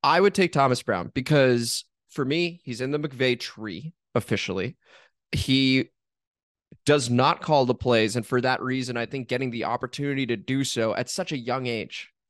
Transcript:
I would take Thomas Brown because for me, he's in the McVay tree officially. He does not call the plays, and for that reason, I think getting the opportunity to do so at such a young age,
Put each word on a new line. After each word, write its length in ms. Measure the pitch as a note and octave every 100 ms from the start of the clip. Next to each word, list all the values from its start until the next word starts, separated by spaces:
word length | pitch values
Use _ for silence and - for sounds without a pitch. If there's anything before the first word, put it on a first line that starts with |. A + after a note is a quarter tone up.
I 160 | C#3 E3
would 120 | G3+ G3
take 160 | F3
Thomas 320 | D3 C3+ B2
Brown 280 | - G2 -
because 720 | - B2+ D3 C3 A#2+ A#2 - - _ _
for 120 | - C3
me, 360 | D#3+ F3 E3+
he's 180 | - A2+
in 100 | C3
the 80 | D3
McVay 400 | D3+ B2+ C3 A#2+
tree 540 | - - G#2+ F2 D#3 _ _ A#2
officially. 640 | - G#2+ - F#2+ A2 - _ - _ _ _
He 580 | - - C3 C3+ C3 - _ _ _ _ _ _ _ _ - -
does 240 | D3 A#2+
not 320 | A#2+ C3+ E3+
call 240 | - D3+ B2
the 100 | B2
plays, 400 | B2+ A#2 A2 A#2
and 100 | A2
for 160 | B2
that 200 | B2+ B2+
reason, 360 | B2+ C3 B2+ A#2+
I 80 | A#2
think 220 | C#3 B2
getting 240 | B2 C3
the 140 | A#2 G#2+
opportunity 600 | A#2 B2+ - C#3+ C3+ B2+
to 80 | A2+
do 280 | F#2 C3+
so 300 | C3 - A2 -
at 140 | A#2+
such 220 | - F3+
a 60 | D3
young 280 | A#2+ C3 B2+
age, 420 | A#2 F#2+ - - _ _